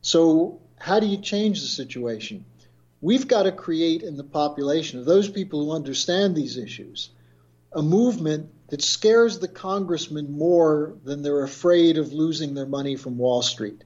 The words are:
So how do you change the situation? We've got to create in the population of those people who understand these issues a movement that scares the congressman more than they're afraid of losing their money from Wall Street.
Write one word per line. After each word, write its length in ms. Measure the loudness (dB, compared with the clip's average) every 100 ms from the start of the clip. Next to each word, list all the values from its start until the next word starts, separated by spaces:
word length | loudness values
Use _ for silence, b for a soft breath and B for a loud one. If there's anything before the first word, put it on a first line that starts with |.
So 580 | 2 4 6 4 2 -4 _ _
how 220 | 0 2
do 60 | 2
you 100 | -2
change 460 | -4 -2 0 -2
the 40 | -6
situation? 760 | -8 -8 -8 -6 -8 -10 -14 -18 _ b b b _
We've 260 | 0 0 2
got 180 | 2
to 80 | 2
create 500 | -2 -6 0 0 0
in 160 | -4 -12
the 40 |
population 800 | -6 -2 -2 -2 -2 -2 -2 -6
of 60 | 2
those 240 | 2 2
people 340 | -4 -6 -4
who 80 | -4
understand 640 | -4 -6 -6 -2 0 2 0
these 220 | -4 -8
issues 500 | -12 -14 -16 -14 -16 b b b b b _
a 80 | -4
movement 720 | 2 4 4 0 -2 -4 -6 _ _
that 140 | -6
scares 560 | -4 2 4 6 4 0
the 100 | -10
congressman 840 | -8 -6 -4 -2 -4 -4 -8 -8
more 640 | -2 4 6 6 4 -2 -8
than 180 | -10 -6
they're 200 | -2 0
afraid 540 | -2 0 4 6 6 4
of 160 | -2
losing 400 | -2 -2 -2 -4
their 140 | -6 -6
money 300 | -4 -4 -6
from 200 | -8 -2
Wall 240 | 0 2
Street. 400 | 0 -4 -8 -10